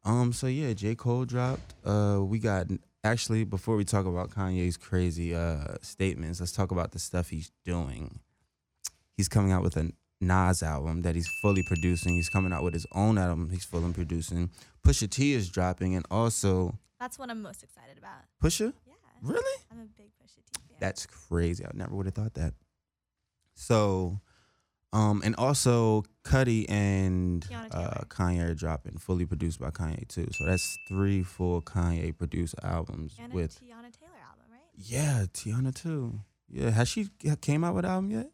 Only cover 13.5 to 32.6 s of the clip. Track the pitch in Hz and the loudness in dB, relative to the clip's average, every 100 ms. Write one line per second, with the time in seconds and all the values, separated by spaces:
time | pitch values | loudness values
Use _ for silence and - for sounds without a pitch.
13.5 | 90 - 87 85 85 82 82 80 85 87 | -4 -4 -2 -2 -2 -4 -4 -4 -2 -4
14.5 | - - _ - 139 104 - 139 135 92 | -6 -20 _ 4 6 0 2 2 2 0
15.5 | 87 90 92 92 92 80 98 117 110 101 | 0 0 0 0 -2 0 0 0 2 2
16.5 | 92 90 - _ _ 247 - 254 226 202 | 2 0 -4 _ _ -12 -10 -12 -10 -12
17.5 | 196 - - - - 202 - - _ 156 | -16 -20 -20 -20 -20 -20 -20 -20 _ 2
18.5 | - 220 - _ _ - - 131 339 539 | 2 -2 -4 _ _ -20 -14 -4 -2 -2
19.5 | 539 _ 226 220 220 208 _ _ _ _ | -4 _ -20 -20 _ -20 _ _ _ _
20.5 | - - - 98 - - - - 85 85 | -14 -14 -6 -6 -6 -12 -16 -4 0 0
21.5 | 87 - - 92 98 95 - 110 - 78 | -2 -8 -10 -8 -6 -6 -4 -6 -4 -6
22.5 | - _ _ _ _ _ _ _ _ _ | -6 _ _ _ _ _ _ _ _ _
23.5 | _ - 113 104 95 90 98 - _ _ | _ 2 4 4 2 -2 -4 -10 _ _
24.5 | _ _ _ _ 107 107 104 104 113 123 | _ _ _ _ 2 4 4 2 2 2
25.5 | 139 - 120 113 107 104 _ - 135 131 | 4 4 4 6 2 0 _ 2 4 4
26.5 | 113 - 104 101 98 95 92 90 87 - | 2 2 2 4 4 2 2 0 -2 -4
27.5 | - - 85 87 - - - 90 87 85 | -10 -8 -6 -4 -6 -10 -2 2 2 0
28.5 | 80 82 80 - 82 - 90 85 82 82 | -2 -4 -4 -6 -14 -2 -2 0 -2 -2
29.5 | 80 64 80 80 82 - - 80 - - | -2 -6 -4 -4 -4 -8 -6 -6 -4 0
30.5 | 92 - - - 95 98 98 87 - 90 | 0 0 -8 -6 0 2 2 0 -2 0
31.5 | 87 82 - 85 82 82 78 82 - 82 | 0 -2 0 2 0 -2 -4 -4 -2 -4
32.5 | - | -4